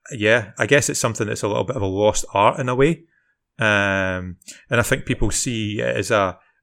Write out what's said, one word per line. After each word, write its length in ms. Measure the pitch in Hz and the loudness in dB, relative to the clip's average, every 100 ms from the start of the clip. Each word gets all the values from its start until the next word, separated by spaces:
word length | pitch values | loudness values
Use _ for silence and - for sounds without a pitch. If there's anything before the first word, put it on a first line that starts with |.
| - | -14
yeah, 400 | 123 104 120 104 - | -2 2 2 0 -4
I 80 | 120 | 2
guess 200 | 139 - | 2 2
it's 120 | 147 | -2
something 260 | 123 110 107 | -4 -2 -4
that's 160 | 113 | -4
a 60 | 107 | -2
little 160 | 110 | -2
bit 120 | 101 107 | -2 -4
of 40 | |
a 60 | 98 | -4
lost 380 | 95 104 104 - | 2 2 2 -2
art 280 | 98 107 - | 2 2 2
in 100 | 127 | -2
a 60 | 127 | 2
way. 300 | 143 160 _ _ _ _ _ - | 2 2 _ _ _ _ _ -2
Um, 800 | 110 104 101 98 95 92 90 90 - - _ | 2 2 2 0 -2 -4 -8 -12 -18 -20 _
and 100 | 120 | -2
I 40 | |
think 220 | 117 131 - | 0 -2 -2
people 240 | 127 110 | -2 0
see 480 | - - 117 107 104 | 0 -2 -4 -4 -4
it 180 | 120 123 | -2 -2
as 140 | 95 | 0
a, 260 | 110 95 90 _ _ | 2 2 -2 _ _